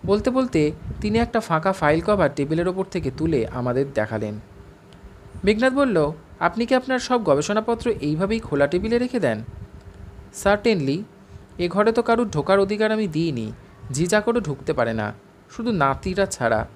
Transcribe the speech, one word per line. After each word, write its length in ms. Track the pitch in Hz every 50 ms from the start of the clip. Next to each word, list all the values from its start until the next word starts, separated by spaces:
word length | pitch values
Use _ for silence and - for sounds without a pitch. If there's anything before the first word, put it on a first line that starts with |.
| -
বলতে 240 | 175 196 214 214 254
বলতে 420 | 247 262 262 247 - 165 151 151 156 - - - - -
তিনি 180 | - 208 208 226
একটা 220 | 233 233 - 233
ফাঁকা 320 | 214 - 170 156 160 190 190
file 280 | - 160 147 151 165
cover 300 | 165 - 208 196 175 143 -
টেবিলের 320 | - 143 135 160 160 175 185
ওপর 160 | 180 190 190
থেকে 260 | 190 - 185 156 131 127
তুলে 300 | - 151 160 160 131 110
আমাদের 460 | 107 - 123 123 123 120 127 139 139 139
দেখালেন। 460 | - 107 104 110 110 107 107 104 107 - - - - - - - - - - - - - - - - - - - - -
মেঘনাথ 280 | 190 214 214 247 262 254
বলল, 400 | 277 285 262 208 165 151 143 160 - - - - -
"আপনি 260 | 170 170 170 220 240
কি 80 | 233 262
আপনার 240 | 254 254 - 262 247
সব 260 | 240 - 254 247 220
গবেষণাপত্র 640 | 170 143 139 151 - 208 214 214 233 233 226 - 247
এইভাবেই 500 | 214 - 135 147 151 156 190 196 220 226
খোলা 260 | - - 156 139 143
টেবিলে 320 | 143 165 180 196 220 233 240
রেখে 220 | 247 247 254 240
দেন?" 240 | 175 180 165 160 - - - - - - - - - - - - - - - - - - - - -
"Certainly, 580 | 196 202 208 208 240 220 185 143 135 139 175 214 - - - - - - - - - - -
এ 100 | 175 175
ঘরে 240 | 180 196 208 226 226
তো 100 | 240 233
কারুর 280 | - 226 226 240 208
ঢোকার 280 | 175 156 139 - 190 196
অধিকার 340 | 196 190 214 208 220 214 220
আমি 140 | 214 220
দিইনি, 460 | 196 151 151 165 165 143 120 110 107 - - - - - - - - 131
জি 140 | 135 165
চাকরও 340 | 180 208 214 208 240 233 240
ঢুকতে 320 | 220 151 143 131 - - 156
পারে 220 | 131 120 113 113
না, 180 | 113 107 104 104 - - - - - - -
শুধু 220 | - - 226 240 226
নাতিরা 540 | 175 143 135 135 131 - 127 - - 196
ছাড়া।" 400 | 190 - - 127 117 117 110 113 - -